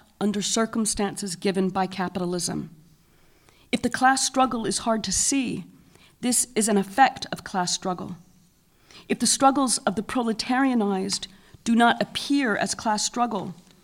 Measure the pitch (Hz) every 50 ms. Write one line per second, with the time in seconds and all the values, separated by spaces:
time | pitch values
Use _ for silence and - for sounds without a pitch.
0 | - _ _ - 202 214 190 208 180 - - 226 226 226 226 226 220 202 - -
1 | 202 196 - - 202 196 165 - - 202 180 196 190 185 185 190 185 185 - -
2 | 180 175 - 185 180 175 180 175 175 - 170 151 - - - - - _ _ _
3 | _ _ _ _ _ _ _ _ _ _ _ _ _ _ - - - 240 - -
4 | 262 262 269 262 - - - 254 262 240 247 226 220 - - - - 233 220 220
5 | 220 196 180 - - - 285 277 247 202 165 - - - - - - - - -
6 | - - _ _ 226 247 240 - - - - 214 208 226 208 196 190 196 - 277
7 | 262 - - - - - - - - - - 190 180 180 - - - 190 180 175
8 | 196 - 180 - - _ _ _ _ _ _ _ _ _ _ _ _ - - -
9 | - - - - 240 - - - 269 269 262 285 269 240 - - - 226 180 226
10 | 202 - - 254 233 226 214 220 - - 254 254 269 262 247 233 202 202 196 190
11 | 190 196 190 - - - - - _ _ - - - - 233 226 240 233 - -
12 | - - - - - - 285 285 277 226 202 - - 196 - - - 233 214 208
13 | - - - 240 240 233 226 185 - 190 165 - - - - _